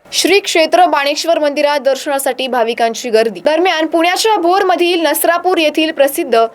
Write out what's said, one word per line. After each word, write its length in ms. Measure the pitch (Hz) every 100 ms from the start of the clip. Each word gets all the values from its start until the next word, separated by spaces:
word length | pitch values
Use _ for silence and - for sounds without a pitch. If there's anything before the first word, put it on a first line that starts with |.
| -
श्री 280 | - 311 403
क्षेत्र 460 | - 339 311 330 349
बाणेश्वर 520 | 302 277 294 320 330
मंदिरात 420 | 294 285 285 294
दर्शनासाठी 680 | 262 262 302 277 269 262 262
भाविकांची 640 | 247 226 233 233 226 247
गर्दी. 300 | 220 226 185
दरम्यान, 460 | 294 320 370 320 320
पुण्याच्या 500 | 330 339 370 440 415
भोरमधील 680 | 339 381 381 339 349 349 311
नसरापूर 520 | 302 330 339 349 339
येथील 340 | 302 302 311
प्रसिद्ध 540 | 311 277 285 285 226 226